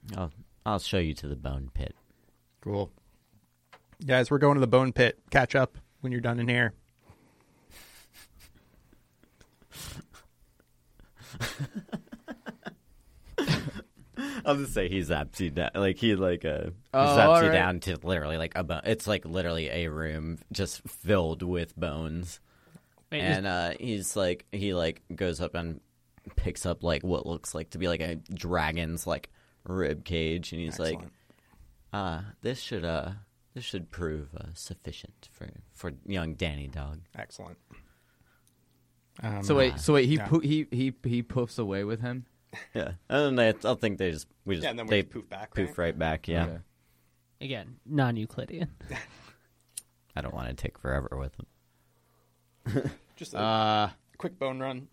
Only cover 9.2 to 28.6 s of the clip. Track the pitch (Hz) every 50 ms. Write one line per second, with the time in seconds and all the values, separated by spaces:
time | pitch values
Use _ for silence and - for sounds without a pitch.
9.2 | - _ _ _ - _ _ _ - _ - - - - - - - _ - -
10.2 | - - _ _ - _ _ _ _ _ _ _ _ _ _ _ - - _ -
11.2 | - - - - 123 - - - 147 - - 220 170 - - 202 - - - -
12.2 | _ - - - _ - 233 - - - - _ _ _ - - - - - -
13.2 | - - - - - - - - - - - - - _ _ _ - - - -
14.2 | 262 285 285 247 - - 143 139 139 120 - 110 95 87 95 95 90 76 85 73
15.2 | 73 - - - 95 85 71 80 85 64 - 95 98 95 92 - - 117 107 92
16.2 | 95 92 87 85 - 80 76 73 76 82 87 - - _ - 135 135 143 143 143
17.2 | 139 151 165 170 165 160 160 - 90 90 90 87 - - 90 - - 82 92 85
18.2 | 73 76 80 82 82 82 - - 92 73 85 80 - 98 113 110 - 107 107 92
19.2 | - 80 82 92 90 85 82 82 82 71 58 85 85 82 76 78 80 78 78 78
20.2 | 78 80 85 80 - _ - - 98 85 - - - - - - - 85 104 95
21.2 | 87 80 82 - 90 87 90 87 85 - - - 82 82 71 78 82 78 78 85
22.2 | 90 87 - - _ _ _ _ _ _ _ - _ _ _ _ _ _ - 151
23.2 | - - - 95 95 98 90 90 85 85 82 - - 127 110 101 92 - - 104
24.2 | 98 90 87 - - _ - 101 101 101 92 87 82 82 80 - _ _ 85 82
25.2 | 101 90 85 76 87 78 - 87 85 85 82 - _ _ _ _ _ _ _ -
26.2 | _ - - - - - - - - 92 85 - - 85 82 69 - 92 90 -
27.2 | - - 85 82 - - - 80 80 - - 85 87 87 87 82 80 82 85 82
28.2 | - - - 80 - 85 90 87